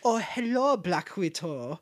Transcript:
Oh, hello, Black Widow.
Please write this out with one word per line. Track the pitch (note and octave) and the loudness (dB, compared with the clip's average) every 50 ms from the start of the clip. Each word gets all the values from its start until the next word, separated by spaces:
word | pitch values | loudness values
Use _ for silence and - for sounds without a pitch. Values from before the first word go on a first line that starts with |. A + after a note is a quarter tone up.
| - | 4
Oh, | B3 A3+ | 4 2
hello, | A3+ G#3 - - B3+ A#3+ A#3 A#3+ B3+ B3+ C#4 C#4 | 2 0 -2 -4 -4 -2 0 2 2 4 4 2
Black | A#3 E3 F3 F3 D#3 D#3 - - | 2 2 0 0 0 -2 -4 -4
Widow. | - F#3+ D#3+ D#3 - D#3+ E3+ D3+ C3+ A#2+ A#2+ D3 E3 | -2 -2 -2 -2 -4 -6 -6 -6 -6 -6 -8 -8 -8